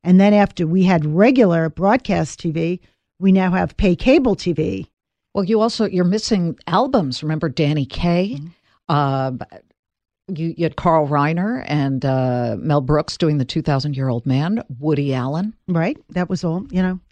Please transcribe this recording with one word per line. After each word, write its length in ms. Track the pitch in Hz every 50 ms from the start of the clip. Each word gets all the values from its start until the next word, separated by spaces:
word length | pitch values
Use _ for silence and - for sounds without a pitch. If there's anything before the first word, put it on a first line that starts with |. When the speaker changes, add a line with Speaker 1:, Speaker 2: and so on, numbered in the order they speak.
Speaker 1:
And 180 | - 175 180 185
then 140 | 196 208 208
after 320 | 208 202 196 - - 175
we 160 | 156 170 190 185
had 200 | 185 185 165 151
regular 640 | 151 151 175 208 254 262 262 226 185 170 165 160 160
broadcast 680 | - - 180 196 226 262 - - 196 170 160 147 - -
T 100 | - 170
V, 300 | 147 165 165 170 180 175 _ _ _ _ _ _ _ _
we 140 | 185 196
now 180 | 190 190 185 185
have 240 | 180 185 180 - -
pay 180 | - 208 185 180
cable 380 | - - 254 269 330 262 247 196
T 180 | - - 180
V. 360 | 165 151 156 - 95 98 - _ _ _ _ _ _ _ _ _ _
Speaker 2:
Well, 100 | 202 190
you 160 | 170 226 214
also, 260 | 220 233 - - 220
you're 180 | - - 180 180
missing 540 | 175 196 220 - - 233 190 170 165 - _ _
albums. 560 | - - 196 254 277 269 226 165 131 123 -
Remember 260 | 156 151 156 156 170 156
Danny 340 | 123 - 156 143 151 151 135
Kaye? 500 | - - - 175 175 170 175 185 208 254 143
Speaker 1:
Mm-hmm. 60 | 147 170 _ _ _ _ _ _ _ -
Speaker 2:
Uh, 440 | 151 147 143 139 135 135 135 131 127 120 - _ - - _ _ _ _ _ _ _ _ _ _ _ _ _ -
you, 260 | 196 147 165 165 -
you 80 | - 170
had 100 | 156 -
Carl 300 | - - 180 165 160 151
Reiner 560 | 139 147 143 143 151 165 175 185 214 247 262 - -
and, 360 | 147 151 139 139 135 127 -
uh, 520 | 135 131 131 127 127 123 123 120 117 107 98
Mel 220 | - 156 147 147
Brooks 360 | 131 127 151 151 151 - -
doing 220 | - 175 156 151 143
The 60 | 127
Two 180 | - - 160
thousand 340 | 151 - 143 135 131 151 139
Year 120 | 131 135 131
Old 180 | 117 120 -
Man, 360 | 139 127 135 151 175 214 233 - _ 135 117
Woody 340 | 147 156 151 143 143 139 131
Allen. 400 | 127 123 131 147 165 196 220 - _ _ -
Speaker 1:
Right. 280 | 180 165 165 208 302 - _ _
That 180 | - 180 180 170
was 140 | 190 160
all, 240 | - 165 160 185 - -
you 100 | 175 185
know. 160 | 185 185 185 185 _ _